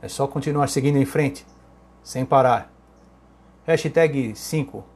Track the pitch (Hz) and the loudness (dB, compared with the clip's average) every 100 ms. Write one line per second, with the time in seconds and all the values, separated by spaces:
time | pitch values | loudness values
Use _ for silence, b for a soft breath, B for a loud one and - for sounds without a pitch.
0 | 156 - 170 151 143 147 139 - 135 143 | -14 -4 -4 -2 -2 0 0 0 2 2
1 | 135 - 143 - - - - - - - | 2 0 -2 -4 -18 -20 -20 -20 -20 -20
2 | - 127 127 139 131 113 - _ _ _ | -12 -8 2 4 6 2 -2 _ _ _
3 | - _ _ _ - - - 160 160 147 | -20 _ _ _ -20 -16 -2 0 2 2
4 | 165 139 117 104 - 156 139 - - | 2 2 -4 -6 -6 -4 -4 -10 -18